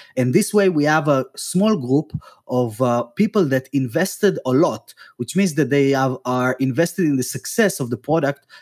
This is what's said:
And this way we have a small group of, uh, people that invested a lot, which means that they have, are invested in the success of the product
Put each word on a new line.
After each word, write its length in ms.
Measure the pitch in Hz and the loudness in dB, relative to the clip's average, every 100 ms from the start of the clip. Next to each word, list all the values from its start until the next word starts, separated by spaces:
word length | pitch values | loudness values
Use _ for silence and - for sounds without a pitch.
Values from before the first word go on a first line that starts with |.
| - 131 | -8 -2
And 160 | 127 | 2
this 180 | 160 208 | 2 2
way 180 | 208 190 | 2 2
we 140 | 156 147 | 2 2
have 220 | 156 151 | 2 2
a 200 | 135 131 - | 0 -2 -10
small 420 | - 180 214 190 | -4 0 2 0
group 420 | 123 139 156 - - - - | 2 0 0 -10 -12 -20 -4
of, 340 | 127 120 110 | -2 -2 0
uh, 220 | 123 120 120 - | 0 0 -4 -2
people 300 | 214 208 147 | 0 2 0
that 240 | 131 - | 0 -2
invested 680 | 139 127 123 190 - 202 160 131 | -2 -2 -2 -2 0 0 0 0
a 60 | |
lot, 440 | 131 165 110 - - - - | 2 2 -2 -12 -20 -20 -12
which 180 | 120 180 | -4 -2
means 180 | 196 147 | 0 0
that 140 | 135 | 0
they 220 | 143 139 | 2 2
have, 260 | 135 131 131 127 | 2 0 -2 -4
are 300 | 127 127 127 | -2 -2 -2
invested 460 | 131 123 170 - 160 | -2 0 -2 0 0
in 120 | 135 | 0
the 60 | |
success 560 | 123 127 - - 208 - | -2 -8 -6 0 0 -2
of 120 | 120 | -6
the 60 | 123 | -6
product 500 | - 160 139 - _ - | -2 -2 -2 -4 _ -20